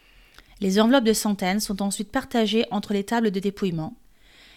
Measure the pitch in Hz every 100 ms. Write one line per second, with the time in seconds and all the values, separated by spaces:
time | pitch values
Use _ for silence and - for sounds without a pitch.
0 | _ - - - - - 196 196 226 277
1 | 220 214 214 196 185 208 214 202 202 190
2 | 202 269 262 240 214 220 233 208 - 202
3 | 196 233 220 190 196 196 196 165 156 -
4 | - _ - - -